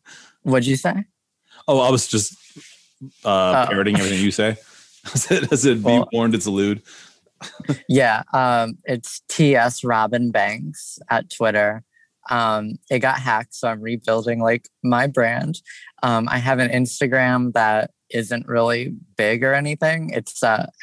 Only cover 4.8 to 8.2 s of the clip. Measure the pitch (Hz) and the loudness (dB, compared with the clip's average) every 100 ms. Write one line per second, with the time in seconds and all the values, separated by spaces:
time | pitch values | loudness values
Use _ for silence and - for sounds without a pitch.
4.8 | - _ - 131 - 180 139 143 135 117 | -20 _ -8 -4 0 0 0 2 2 2
5.8 | 107 120 - 117 117 110 104 98 101 104 | 2 2 2 0 0 0 0 0 0 -2
6.8 | - - - _ _ _ - - - 139 | -8 -20 -20 _ _ _ -20 -12 -8 -6
7.8 | - 131 123 110 | 0 2 4 2